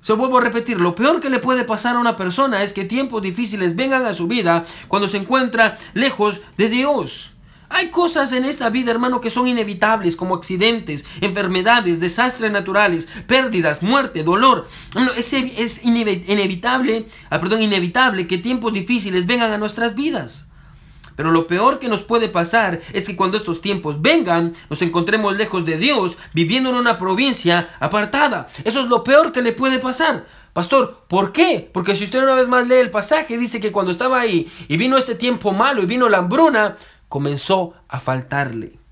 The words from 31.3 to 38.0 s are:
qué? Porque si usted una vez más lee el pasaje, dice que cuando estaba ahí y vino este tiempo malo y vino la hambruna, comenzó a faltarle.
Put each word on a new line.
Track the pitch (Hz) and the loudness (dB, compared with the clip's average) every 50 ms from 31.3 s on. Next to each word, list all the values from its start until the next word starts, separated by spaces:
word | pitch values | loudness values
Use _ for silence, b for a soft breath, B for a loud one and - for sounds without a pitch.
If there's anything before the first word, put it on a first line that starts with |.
qué? | 196 302 339 370 302 180 - - | 4 2 4 4 4 0 -2 -6
Porque | - 180 175 196 202 | -8 -6 -2 -2 -2
si | - 208 | -2 -2
usted | 196 - 254 | -2 0 2
una | 262 269 262 | 2 4 4
vez | 262 254 247 | 4 4 4
más | 254 247 247 240 | 4 2 4 6
lee | 254 | 6
el | 254 254 - | 4 4 4
pasaje, | - 214 202 - 302 311 311 - 226 233 | 0 -4 0 2 0 0 0 -2 -4 -4
dice | 240 233 - 226 | -4 -4 -4 -4
que | 196 214 | -4 -2
cuando | 180 202 190 180 | 0 0 0 0
estaba | 180 175 240 262 262 254 | -2 0 0 2 2 2
ahí | 240 226 185 165 - B B B B B | 2 2 2 0 -2 B B B B B
y | 147 165 | -2 0
vino | 226 254 262 269 | 2 4 2 2
este | 254 254 233 | 2 0 -4
tiempo | - 233 247 247 - - 208 | -2 -2 -2 -2 0 -2 -2
malo | 196 196 233 277 285 233 | 0 2 2 2 2 0
y | 190 | 0
vino | 180 226 254 254 233 | 0 0 2 4 4
la | 202 190 | 4 2
hambruna, | 180 175 214 294 330 311 277 220 214 202 - B B B B B B _ | 2 2 2 4 4 4 4 4 0 0 -2 B B B B B B _
comenzó | - 139 143 143 143 139 - - 190 190 180 170 170 - _ _ | -6 -4 -2 -2 -2 -4 0 2 2 2 2 -2 -8 -18 _ _
a | - | -10
faltarle. | 131 | -6